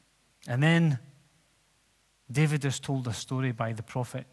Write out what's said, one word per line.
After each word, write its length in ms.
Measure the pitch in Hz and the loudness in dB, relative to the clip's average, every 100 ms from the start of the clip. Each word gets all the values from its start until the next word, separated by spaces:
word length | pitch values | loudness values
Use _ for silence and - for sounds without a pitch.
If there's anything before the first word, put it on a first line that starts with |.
| _ _ _ _ - | _ _ _ _ -6
And 140 | 123 | 2
then 360 | 156 165 165 131 - _ _ _ _ _ _ _ _ _ _ _ - | 4 6 4 2 -4 _ _ _ _ _ _ _ _ _ _ _ -6
David 320 | 123 156 151 | 0 2 2
is 160 | 139 131 | -2 -4
told 260 | - 135 123 | -2 -4 -2
a 60 | |
story 400 | 101 - 131 131 | -6 -6 -4 -2
by 220 | 117 113 | -2 -4
the 80 | 113 | -4
prophet 440 | 113 131 120 131 - | -6 -6 -6 -8 -10